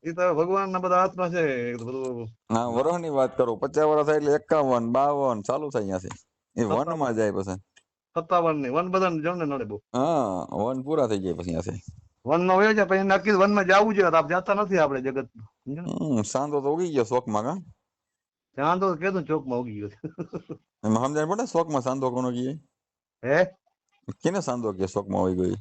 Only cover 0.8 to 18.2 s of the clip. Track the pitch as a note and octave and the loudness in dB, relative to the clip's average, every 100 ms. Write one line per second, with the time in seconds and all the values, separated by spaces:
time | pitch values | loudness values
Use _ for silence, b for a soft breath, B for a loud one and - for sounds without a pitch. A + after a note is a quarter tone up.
0.8 | F3+ F3+ F#3 F3+ F3+ F3 D#3 B2+ A#2+ A#2+ | 2 4 2 0 -2 0 0 0 -4 -6
1.8 | A2+ C3 C3 A#2+ A2 A2+ _ A2+ A#2+ A#2 | -8 -6 -6 -6 -10 -14 _ -2 0 0
2.8 | D3 F3 E3 C#3 C3 - B2 G#2+ C3+ D3+ | 0 0 -2 0 0 2 0 0 -2 2
3.8 | D3+ D3+ D3 D3+ D3 D3 - D#3+ C3+ B2 | 4 4 4 2 2 0 2 2 4 2
4.8 | A2+ B2 C#3+ C#3+ C#3 A2+ G2 C3+ D3+ C3 | 2 2 2 2 0 -2 -2 -4 -2 -4
5.8 | G2+ F#2 F#2+ - _ _ _ - A2+ A2 | -4 -4 -6 -16 _ _ _ -2 0 0
6.8 | D3+ E3 C#3 A2 G#2+ G2 G2 F#2+ _ _ | -2 -2 -2 0 0 0 -4 -6 _ _
7.8 | _ _ _ - E3 F3+ E3 D3+ C3 C#3+ | _ _ _ -8 0 0 2 0 -2 -2
8.8 | F#3 F#3 F#3 E3 D#3 F3+ D#3 C#3 G#2+ G#2 | 0 0 2 0 -2 -2 -4 -4 -6 -10
9.8 | _ B2 C#3+ D#3+ A2+ F#2 - D2+ A2 C3 | _ -2 2 2 0 -2 -4 -2 -2 -2
10.8 | C3 D#3 B2 G#2 F#2+ E2+ F2+ E2+ F2+ G2+ | -2 0 2 0 -2 -4 -4 -4 -4 -8
11.8 | - - _ _ A#2+ D#3+ F#3 F#3 G#3+ G#3+ | -12 -20 _ _ -2 0 4 4 4 4
12.8 | F#3+ F#3+ G3 G3 G3+ G3+ G3 G#3 F#3 F#3+ | 2 2 2 2 4 4 6 4 4 6
13.8 | A3 G3+ F3+ E3 D3 F3+ F#3 G3+ G#3 F#3 | 6 4 4 4 2 -2 0 -2 2 2
14.8 | D3+ C3+ C3 C3 C3 A2+ G#2+ _ - D3 | 2 2 -4 -4 -8 -14 -20 _ -12 -10
15.8 | E3+ - D#3 A#2+ G#2 C3 D3 D3 C#3 D#3 | -8 -6 -2 0 0 -2 -2 -2 -2 -2
16.8 | F3+ C#3+ A2 B2 B2 G#2+ A#2 F#3 E3+ - | 0 0 0 0 0 -2 -2 -6 -10 -20
17.8 | _ _ _ _ | _ _ _ _